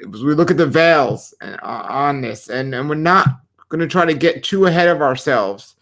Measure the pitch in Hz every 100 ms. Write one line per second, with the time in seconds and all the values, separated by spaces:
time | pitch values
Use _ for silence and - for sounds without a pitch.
0 | - 107 139 151 170 165 156 156 165 156
1 | 117 107 - - 101 - - 117 - 131
2 | 143 139 120 107 - 123 135 127 147 151
3 | 165 190 - - _ _ _ 156 165 180
4 | 165 147 170 - - 196 185 170 175 156
5 | 143 131 151 123 98 98 - _